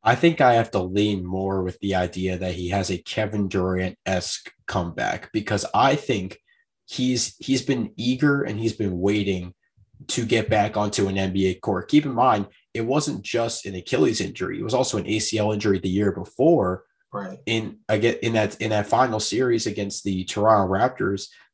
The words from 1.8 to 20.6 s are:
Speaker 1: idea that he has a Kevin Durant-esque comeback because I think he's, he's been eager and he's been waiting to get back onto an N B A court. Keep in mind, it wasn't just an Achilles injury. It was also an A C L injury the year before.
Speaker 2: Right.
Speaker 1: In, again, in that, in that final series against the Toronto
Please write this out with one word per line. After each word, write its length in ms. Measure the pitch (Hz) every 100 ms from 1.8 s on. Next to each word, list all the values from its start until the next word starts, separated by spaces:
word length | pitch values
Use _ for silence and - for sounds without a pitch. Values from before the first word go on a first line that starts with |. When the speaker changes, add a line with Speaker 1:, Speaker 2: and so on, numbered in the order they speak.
| 98
Speaker 1:
idea 420 | 92 90 92 92 90
that 180 | 92
he 160 | 87 87
has 200 | 98 95
a 80 | 92
Kevin 480 | - - 104 104 95
Durant-esque 1040 | 95 92 92 92 - - 92 - - - _ -
comeback 640 | 95 85 80 - - -
because 340 | 110 104 101 -
I 220 | 101 131
think 460 | - - 113 92 - _ _ _ _
he's, 520 | _ - 127 123 - -
he's 240 | - 131
been 300 | - 127 104 -
eager 460 | 120 127 147 139
and 160 | - 107
he's 140 | 113
been 260 | - 101 90
waiting 560 | 95 104 101 92 90 - _ _ _ _ -
to 180 | - 110
get 240 | 117 101
back 260 | 107 104 104
onto 300 | 104 - 98
an 100 | 98
N 160 | 95
B 140 | 98 95
A 80 |
court. 340 | 90 - 92 -
Keep 180 | - 147
in 60 |
mind, 360 | 117 127 107 98 _ _
it 120 | 117 113
wasn't 360 | 143 147 117
just 440 | 98 117 117 - -
an 100 | 92
Achilles 440 | - 123 156 -
injury. 380 | - - 92 -
It 60 |
was 100 | 107
also 240 | 127 131 110
an 80 | 92
A 140 | 107
C 180 | - 107
L 140 | 107
injury 260 | 104 107 95
the 100 | 95
year 220 | 92 101
before. 720 | 92 92 - 147 160 92 92 _ _ _
Speaker 2:
Right. 280 | 104 98 95 -
Speaker 1:
In, 320 | 113 104 - -
again, 280 | 107 117 -
in 140 | 117
that, 260 | 113 107 -
in 80 | 110
that 180 | 107 101
final 320 | 113 127 107
series 480 | - 107 127 117 110
against 380 | 101 101 -
the 200 | 101 92
Toronto 460 | 90 - 107 107